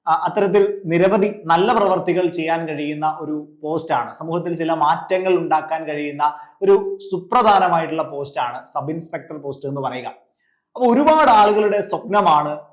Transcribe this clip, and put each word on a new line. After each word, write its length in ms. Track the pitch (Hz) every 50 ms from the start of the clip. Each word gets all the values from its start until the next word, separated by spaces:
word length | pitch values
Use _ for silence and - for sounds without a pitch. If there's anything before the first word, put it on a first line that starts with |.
| _
ആ, 60 | 165 160
അത്തരത്തിൽ 680 | 165 180 175 - 208 196 185 190 208 196 - - - -
നിരവധി 560 | 160 170 170 190 190 214 196 202 208 - - 160
നല്ല 280 | 160 165 170 196 233 226
പ്രവർത്തികൾ 540 | 226 202 190 185 180 - 180 165 180 175
ചെയ്യാൻ 400 | 165 175 165 160 165 165 165 165
കഴിയുന്ന 500 | 160 151 143 147 147 151 151 156 151 156 160
ഒരു 300 | 156 147 151 151 151 - _ _ 151
പോസ്റ്റാണ്, 500 | 151 160 151 - - 143 123 113 110 -
സമൂഹത്തിൽ 420 | - 160 165 165 175 170 175 170
ചില 180 | 160 165 160 165
മാറ്റങ്ങൾ 600 | 156 147 151 170 165 - - 185 185 185 190 180
ഉണ്ടാക്കാൻ 540 | 165 160 151 156 156 151 - 160 160 160
കഴിയുന്ന 460 | 156 147 147 147 147 143 143 147 151 147 - - - _ _
ഒരു 360 | 196 190 196 196 - - - - - -
സുപ്രധാനമായിട്ടുള്ള 920 | 190 170 - - - 247 226 220 202 185 185 180 175 165 160 156 160 160 147
പോസ്റ്റാണ് 600 | 139 143 143 139 - - 151 127 120 123 135 -
സബ് 260 | - - 143 139 156
ഇൻസ്പെക്ടർ 460 | 160 170 165 - 170 165 - - 156
പോസ്റ്റ് 320 | 147 143 139 131 - - 135
എന്ന് 120 | 139 143
പറയുക. 260 | 135 127 127 127 120 - - - _ _ _ _ _ _ _ _ _ _ _
അപ്പൊ 180 | 233 254 233 233
ഒരുപാട് 380 | 269 294 311 311 311 302 262
ആളുകളുടെ 500 | 226 214 208 208 208 214 214 202 202 208
സ്വപ്നമാണ്, 800 | - - 175 - - 180 202 208 190 170 151 147 147 147 - - - -